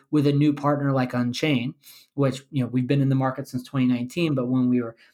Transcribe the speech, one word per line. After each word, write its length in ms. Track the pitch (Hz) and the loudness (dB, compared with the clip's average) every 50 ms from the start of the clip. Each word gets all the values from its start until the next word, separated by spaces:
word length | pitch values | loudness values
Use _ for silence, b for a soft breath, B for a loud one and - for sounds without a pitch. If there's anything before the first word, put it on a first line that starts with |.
| B B | B B
with 160 | 151 151 139 | 0 2 2
a 60 | 147 143 | 4 4
new 200 | 143 147 151 147 | 4 4 2 2
partner 400 | 147 - 147 143 139 143 139 135 | 0 0 0 0 0 0 0 0
like 220 | 135 127 123 - | 0 0 0 -2
Unchained, 600 | 123 123 120 123 - - 156 143 120 117 135 - _ B B B B B B B | -2 -2 -2 -2 -2 -2 0 0 0 -2 -4 -8 _ B B B B B B B
which, 300 | 143 139 131 127 - - _ | -2 0 0 0 -4 -8 _
you 120 | - 139 123 | -4 -4 -2
know, 60 | 113 | -2
we've 180 | 120 127 123 | 0 -2 0
been 140 | 123 143 139 | 0 2 2
in 80 | 135 135 | 2 2
the 60 | 135 | 2
market 340 | 135 131 131 131 - 139 - | 2 0 -2 -2 -4 -8 -8
since 140 | - 127 123 | -8 -10 -8
twenty 240 | - - 135 127 | -6 -2 0 2
nineteen, 480 | 127 123 120 120 123 - 175 170 160 143 | 2 2 0 -2 -6 -4 -2 -2 0 0
but 140 | 131 123 123 | -2 -2 0
when 200 | 127 127 127 123 | 0 2 2 2
we 140 | 123 123 117 | 2 0 0
were 140 | 113 - b b b | -4 -8 b b b